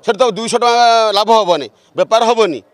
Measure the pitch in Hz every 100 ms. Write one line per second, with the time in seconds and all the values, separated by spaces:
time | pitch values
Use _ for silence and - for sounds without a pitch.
0 | - 202 254 196 226 226 240 233 240 226
1 | 220 196 214 226 185 165 123 _ _ -
2 | 180 220 226 233 208 135 -